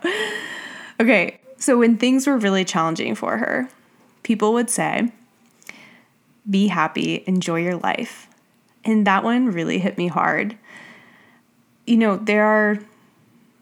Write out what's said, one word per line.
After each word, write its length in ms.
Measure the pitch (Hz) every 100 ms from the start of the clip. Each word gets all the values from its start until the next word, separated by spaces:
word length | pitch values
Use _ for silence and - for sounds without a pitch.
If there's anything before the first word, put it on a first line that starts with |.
| 349 415 427 415 - - - - - -
Okay, 400 | 226 208 170 - - -
so 200 | - 247
when 200 | 233 226
things 300 | 247 262 269
were 100 | 262
really 280 | 202 190 185
challenging 500 | 180 165 165 113 214
for 220 | - 220
her, 320 | - - 254 - _ _ _ _
people 280 | - 208 214
would 180 | 233 226
say, 440 | - 156 - 240 - _ _ _ _ - - - - _ _ _ _ 214
"Be 180 | 196 202
happy, 560 | 170 156 - 160 165 -
enjoy 360 | 185 175 165
your 160 | 175 175
life." 500 | 190 - 233 - - _ _ _ _ _
And 240 | 220 220 196
that 160 | 196
one 280 | 226 240 254
really 280 | 170 165 180
hit 180 | 190 196
me 100 | 175
hard. 500 | 165 165 156 208 220 - - - - - _ _ _ _ _ _ _ -
You 80 | 226
know, 200 | 226 190
there 260 | 214 214
are 360 | 214 214 214 208 - _ _ _ _ _ _ _